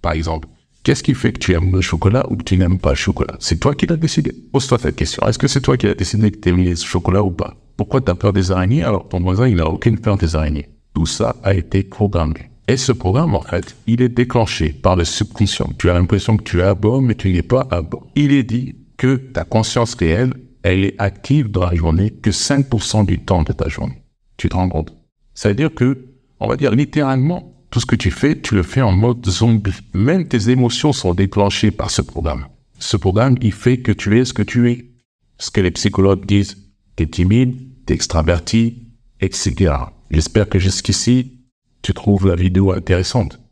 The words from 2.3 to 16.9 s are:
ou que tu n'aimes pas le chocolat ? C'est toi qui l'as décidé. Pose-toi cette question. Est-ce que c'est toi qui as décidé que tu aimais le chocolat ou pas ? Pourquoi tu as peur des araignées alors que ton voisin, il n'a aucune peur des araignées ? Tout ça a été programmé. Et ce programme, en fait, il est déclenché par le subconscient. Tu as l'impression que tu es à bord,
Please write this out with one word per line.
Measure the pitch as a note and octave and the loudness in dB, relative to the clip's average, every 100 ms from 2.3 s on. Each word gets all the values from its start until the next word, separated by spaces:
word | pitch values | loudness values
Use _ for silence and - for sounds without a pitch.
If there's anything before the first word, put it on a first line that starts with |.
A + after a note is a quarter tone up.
ou | - | -6
que | |
tu | - F#2 | 0 2
n'aimes | F2+ F#2 | 2 2
pas | E2 | 0
le | - | 0
chocolat ? | - - - - | -2 -2 -4 -6
C'est | - E2 | -4 0
toi | C#3 | 0
qui | C#3+ - | 0 0
l'as | E3 | 0
décidé. | D#3+ - C3+ | 0 -2 -4
Pose-toi | - - C#3 - B2 | -6 -4 -2 0 0
cette | - - | 0 -2
question. | - - - | -6 -2 -2
Est-ce | - | 0
que | C#3+ | 0
c'est | - | 0
toi | - C3 | 0 0
qui | G2+ | 0
as | |
décidé | - F#2 G#2 G#2+ | 0 -2 2 0
que | - | 0
tu | - | 0
aimais | F2+ F2+ | 2 2
le | |
chocolat | F2 - F2+ E2+ F#2 | -2 -4 -4 -2 0
ou | G2 | -2
pas ? | F2 - - _ - | -4 -10 -10 _ -8
Pourquoi | G2+ C3 | -4 -2
tu | C3 | -2
as | |
peur | F2+ G#2 | 0 0
des | G2 F#2 | 0 0
araignées | F#2 F#2 C#3 | 0 2 0
alors | D#3 G#2 | 0 -2
que | - | -4
ton | F2+ | -4
voisin, | F2+ F#2 B2+ | -2 0 2
il | F#2 | 2
n'a | D#2+ | 0
aucune | E2+ A#2+ G#2+ | 0 0 0
peur | A2 G2 | 0 0
des | E2 | 0
araignées ? | D#2+ D#2 D2 - _ _ | 0 -2 -4 -8 _ _
Tout | - D#2+ | -4 -4
ça | - A2+ - | -2 -4 -2
a | G2 | -2
été | F#2+ D#2 G2 | -2 0 -2
programmé. | F#2+ - G#2 F2 D#2 D2+ - - - | -2 -2 0 0 -2 -4 -10 -12 -2
Et | C3 | -2
ce | - | 0
programme, | G#2+ F#2 A2 E3 | 0 0 2 2
en | - | 0
fait, | - F2 - - - | -2 -6 -6 -10 -2
il | A#2 | 2
est | B2 | 2
déclenché | A#2+ A#2+ B2 G#2+ - D#2 | 2 0 2 0 0 -4
par | - F#2 | 0 0
le | F2+ | 2
subconscient. | E2+ - G#2 - G2 - - - | 0 -2 -6 0 0 0 -6 -2
Tu | F2+ | 0
as | |
l'impression | F2 F2+ G2+ - A2 | 2 2 2 2 0
que | |
tu | - F2 | 0 0
es | |
à | F#2 | 2
bord, | G2+ G#2+ | 2 2